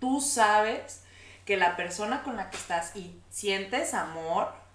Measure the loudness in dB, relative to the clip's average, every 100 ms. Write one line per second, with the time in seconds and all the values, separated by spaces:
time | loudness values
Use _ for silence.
0 | 0 0 2 4 6 6 4 0 -6 -16
1 | -20 -20 -20 -12 -2 4 4 2 -4 -4
2 | -2 -2 -4 -6 -8 -10 -4 -4 -4 -8
3 | -12 -16 -12 -6 -2 -2 0 -2 0 -2
4 | -4 -4 -2 0 0 -4 -18